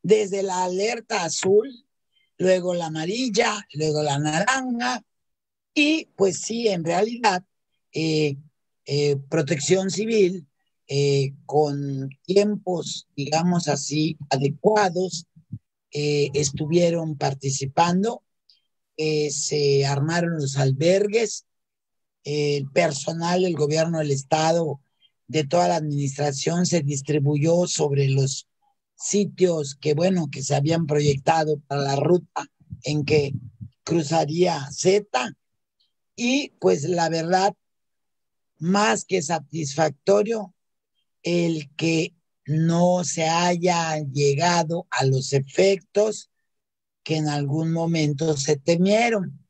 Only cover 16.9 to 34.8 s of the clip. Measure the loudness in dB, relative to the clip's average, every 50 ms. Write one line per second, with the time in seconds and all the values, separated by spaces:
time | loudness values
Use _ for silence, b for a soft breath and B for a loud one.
16.9 | 2 0 -4 -4 -6 -4 -4 -4 -4 -2 -4 -4 -4 -4 -6 -2 2 2 2 4
17.9 | 2 0 0 -2 -4 -8 _ _ _ _ _ b b b _ _ _ _ _ _
18.9 | _ -4 -2 0 0 0 -2 -2 -4 -6 -4 -4 -2 0 2 4 4 4 2 2
19.9 | 0 0 0 0 0 0 0 0 -2 -2 -4 -2 0 0 2 0 2 2 2 4
20.9 | 4 4 2 0 0 0 -2 -2 -6 -12 _ _ _ _ _ _ _ _ _ _
21.9 | _ _ _ _ _ _ _ -6 -4 -2 0 0 0 -2 -4 -2 0 0 0 0
22.9 | -2 -4 -6 -6 -4 -4 -2 -2 0 0 0 0 0 0 0 0 2 0 0 0
23.9 | 0 -2 -2 -2 -2 -4 -2 _ 0 2 2 2 2 2 0 -2 -6 -8 _ _
24.9 | _ _ _ _ _ _ _ -4 -2 -2 -2 2 2 2 2 2 2 0 -2 -2
25.9 | -2 -2 -2 -4 -4 -2 -4 -2 -2 -2 -4 -2 0 0 0 2 0 0 0 0
26.9 | -4 -4 -2 -2 0 2 2 2 2 2 2 2 4 2 2 0 0 0 0 0
27.9 | 2 2 2 2 2 2 2 0 -2 -8 -12 _ _ _ _ _ _ _ _ _
28.9 | _ _ -6 0 0 0 0 0 0 0 2 2 2 -2 -4 -6 -10 _ -2 0
29.9 | 0 2 2 2 2 0 -2 -4 -6 -8 -4 -2 0 0 2 0 0 0 0 0
30.9 | 0 2 2 2 0 2 0 0 2 2 2 0 -2 -4 -4 _ -4 -2 -2 0
31.9 | 0 0 4 4 2 2 2 _ _ -10 -10 _ _ _ _ _ -18 -10 -4 -2
32.9 | -2 -2 0 2 2 2 2 0 -6 -10 -12 -14 _ _ -18 -18 _ _ _ -2
33.9 | 0 0 0 0 0 0 0 0 2 2 2 2 0 -4 -6 -10 -10 0